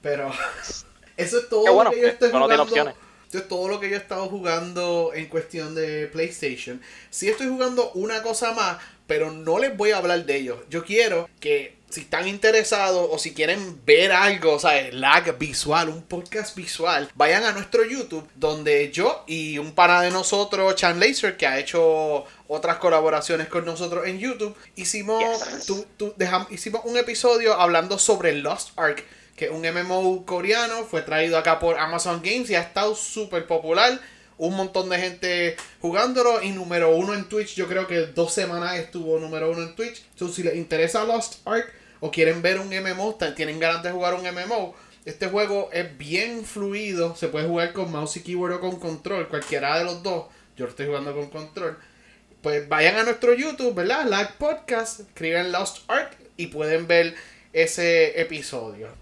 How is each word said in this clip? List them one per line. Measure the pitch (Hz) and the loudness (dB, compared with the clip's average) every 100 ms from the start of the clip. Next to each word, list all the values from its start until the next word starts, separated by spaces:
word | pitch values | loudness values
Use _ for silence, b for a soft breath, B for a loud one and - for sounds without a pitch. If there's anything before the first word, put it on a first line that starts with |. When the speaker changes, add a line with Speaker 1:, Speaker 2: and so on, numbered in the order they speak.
Speaker 1:
Pero | 147 143 135 | -4 -4 -4
<laughs> | 127 - - - - - _ _ - | -4 -6 -8 -12 -14 -16 _ _ -8
eso | 170 240 | -2 -2
es | 240 | 0
todo | 220 214 | 2 6
Speaker 2:
Qué | |
bueno, | 196 247 | 8 6
Speaker 1:
lo | 240 | 6
que | |
yo | 240 | 4
estoy | 240 240 | 4 4
Speaker 2:
que | - | 4
uno | - | 4
tiene | 147 | 4
Speaker 1:
jugando. | - 151 147 | 4 2 2
Speaker 2:
opciones. | 127 b b b | -4 b b b
Speaker 1:
Eso | 185 | -10
es | 190 | -6
todo | 180 185 | -4 -4
lo | 202 | -4
que | 202 | -4
yo | 202 | -6
he | |
estado | 196 190 190 | -6 -6 -6
jugando | 196 175 165 175 175 175 170 165 | -4 -2 -2 -4 -4 0 0 0
en | 156 156 | -4 -6
cuestión | 160 156 165 156 160 | -6 -6 -10 -8 -6
de | 156 151 147 | -4 -4 -6
PlayStation. | 156 165 - 143 123 - 127 B B B | -4 -4 -4 -6 -6 -10 -12 B B B
Sí | - 196 | -4 -2
estoy | 220 269 | -2 -2
jugando | 254 254 247 233 | -2 -2 0 -2
una | 185 214 220 | -2 -4 -4
cosa | 226 220 233 | -4 -2 -2
más, | 226 196 170 B B _ | 0 -2 -2 B B _
pero | 151 156 | -2 -2
no | 156 160 175 | -4 0 2
les | 269 208 | 2 2
voy | 208 | 2
a | 208 | 2
hablar | 180 175 156 | 2 0 0
de | 139 | -2
ello. | 131 117 - | -2 -8 -6
Yo | 165 165 | -8 0
quiero | 214 226 175 - _ | 2 4 2 -4 _
que, | 151 143 135 _ _ | 0 0 -2 _ _
si | - | -14
están | - 156 185 | -4 -4 -2
interesados | 202 220 220 214 208 196 185 170 | 2 4 4 4 2 2 2 2
o | 156 | -2
si | 165 | -4
quieren | 151 156 196 190 156 131 | -2 0 0 -4 -10 6
ver | 151 190 | 8 8
algo, | 185 202 196 160 | 6 4 4 2
o | 147 | 4
sea, | 160 143 135 | 4 4 2
lag | 127 135 160 170 156 | 0 6 6 6 -4
visual, | 156 131 147 156 165 | -4 -4 0 0 0
un | 160 | -6
podcast | - 175 175 214 208 - | -10 -10 -8 -8 -8 -10
visual, | 170 - 165 156 143 - | -10 -4 0 0 -2 2
vayan | 151 185 | 4 4
a | 226 | 2
nuestro | 196 196 233 226 | -2 0 2 2
YouTube, | 269 240 160 151 135 | -2 -8 -10 -12 -2
donde | 151 156 151 147 147 | -2 0 2 2 2
yo | 143 214 - - | 0 0 0 -6
y | 160 156 147 | -8 -6 -6
un | 151 | -4
pana | 156 175 175 | 4 6 6
de | 175 | 4
nosotros, | 185 180 202 202 196 190 190 | 0 0 0 0 2 2 4
Chan | 180 170 | 2 4
Laser, | 214 262 202 190 | 2 4 -2 0
que | 147 | 0
ha | 135 | 0
hecho | 143 170 165 156 156 147 B B _ | -2 4 4 4 0 -2 B B _
otras | 151 165 165 | -4 -2 2
colaboraciones | 180 160 156 156 151 160 160 | 4 4 4 2 0 -2 -2
con | 175 165 | -4 -4
nosotros | 165 170 170 180 | -6 -4 -4 -4
en | 190 | -4
YouTube, | 240 220 208 202 b - | -6 -6 -8 -10 b -8
hicimos, | 175 214 202 220 226 226 220 | -6 -6 -2 0 0 -2 -6
Speaker 2:
Yes. | - - | -10 -6
Speaker 1:
tu, | 196 214 _ | -6 -6 _
tu, | 208 208 | -10 -4
dejam-, | 185 185 196 | 0 0 -2
hicimos | 185 226 220 233 | -10 -6 -6 -2
un | 240 | -2
episodio | 240 226 247 233 226 196 | -2 0 2 4 4 4
hablando | 175 170 180 190 | 6 4 2 0
sobre | - 196 175 | 2 4 2
Lost | 147 143 - - - | 0 -4 -6 -8 0
Ark, | 160 147 - b b - | 0 0 -10 b b -6
que | 160 | -6
es | |
un | 160 | -2
M | 165 175 | -2 -2
M | 180 | 0
O | 185 185 185 180 | 0 2 0 -4
coreano, | 180 185 226 233 226 | -4 2 2 2 -4
fue | 220 160 | -4 -6
traído | 151 156 165 165 | -2 0 2 2
acá | 160 165 | 4 2
por | 170 160 | 2 0
Amazon | 156 170 180 170 | 0 -2 -2 -4
Games | 170 240 226 | -2 -4 0
y | 180 | 0
ha | |
estado | 170 - 214 214 | 0 -2 -2 -2
súper | - 220 208 175 165 | -6 -8 -4 -6 -2
popular. | 165 160 170 240 262 b b b b | -2 0 4 4 2 b b b b
Un | 165 190 | -4 -2
montón | 190 190 185 | -2 -4 -2
de | 180 | -2
gente | 185 175 185 175 170 165 B B | -2 -4 -4 0 0 -4 B B
jugándolo | 170 180 247 254 240 226 | -2 0 0 2 2 2
y | 190 | 0
número | 190 180 175 165 165 | -6 -2 2 4 4
uno | 190 208 | 2 -4
en | 196 | -4
Twitch. | 214 208 - | -4 -4 -6
Yo | 175 | -4
creo | 185 185 | -4 -2
que | 170 160 | -2 -2
dos | - 165 | -2 -2
semanas | 208 175 175 175 180 | 0 -2 -4 -4 -6
estuvo | 165 180 160 160 | -8 -8 -2 -2
número | 160 160 160 | -2 -4 -2
uno | 170 | -2
en | 165 - | -6 -8
Twitch. | 233 226 - - | -10 -10 -20 -8
So, | 180 | -8
si | 170 | -4
les | 170 165 | -4 -4
interesa | 160 160 165 214 220 | -2 0 2 2 0
Lost | 233 226 - - | 0 -2 -10 -2
Ark | 226 240 b b b | -2 -2 b b b
o | 160 | -6
quieren | 165 160 170 | 2 2 4
ver | 170 190 | 0 0
un | 196 | -2
M | 190 190 | -6 -4
M | 185 | -4
O, | 208 214 | -4 -2
t-, | 160 | -4
tienen | 143 156 156 | -2 -6 0
ganas | 165 170 | 0 0
de | 175 | -2
jugar | 180 180 180 | -2 -2 -2
un | 180 | -6
M | 180 | -8
M | 185 233 | -4 -4
O, | 190 b b b - | -4 b b b -16
este | 156 190 | -8 -4
juego | 196 208 202 190 | 0 0 0 -2
es | 170 170 135 | -6 -6 -10
bien | 147 175 226 233 220 | -6 -4 -2 -6 -10
fluido. | 214 196 202 214 185 170 165 | -6 -6 -4 -4 -2 -2 -2
Se | 160 | -4
puede | 151 165 | -2 -2
jugar | 170 170 | 0 -2
con | 190 175 | -4 -6
mouse | 156 151 175 | -6 -6 -8
y | |
keyboard | 165 180 180 | -6 -4 -4
o | 180 | -4
con | 180 180 | -6 -6
control, | 170 156 180 190 165 | -8 -8 -6 -6 -4
cualquiera | 151 - 147 139 160 | -6 -4 -4 0 0
de | 180 | -2
los | 175 | -4
dos. | 185 175 165 b b - | -6 -6 -8 b b -12
Yo | 123 | -12
lo | |
estoy | - 143 | -8 -4
jugando | 143 143 143 | -4 -4 -8
con | 143 | -8
control. | 156 156 - 170 156 b b b b b _ | -12 -14 -8 -8 -8 b b b b b _
Pues | 151 147 143 | -2 -2 0
vayan | 151 160 208 | 4 4 4
a | |
nuestro | 233 233 240 240 | 0 2 4 4
YouTube, | 302 277 247 190 | 2 -2 -2 0
¿verdad? | 185 269 262 | 0 0 0
Lag | 196 202 - | 0 -2 -2
Podcast, | 294 311 - 233 226 - | -4 -4 -4 -4 -4 -10
escriben | 202 - 165 165 180 | -18 -8 -2 0 0
Lost | 180 190 - - | -2 -4 -8 -2
Ark | 254 302 - - - | -2 -2 -14 -20 -10
y | - | -10
pueden | 147 151 160 170 | -4 0 0 4
ver | 170 170 165 B B B | 4 4 -2 B B B
ese | 160 165 - 170 165 156 - | 0 0 2 2 4 4 2
episodio. | 160 156 135 131 110 101 110 - | -4 -4 -8 -8 -10 -12 -16 -18